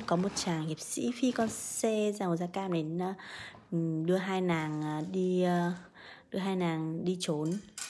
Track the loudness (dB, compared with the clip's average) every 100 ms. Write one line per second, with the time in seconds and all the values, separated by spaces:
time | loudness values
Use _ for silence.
0 | 2 2 2 0 0 0 -2 -4 -6 -2
1 | -2 2 2 2 0 -2 -6 -2 0 2
2 | 0 0 0 0 0 -2 0 0 0 -2
3 | -2 -4 -10 -14 -14 -16 -4 0 2 2
4 | 2 2 2 2 2 2 0 -2 -2 -2
5 | -2 0 2 4 4 4 2 -2 -8 -20
6 | -20 -20 -6 -2 0 2 0 0 -2 -2
7 | -2 0 0 0 0 -2 -6 -10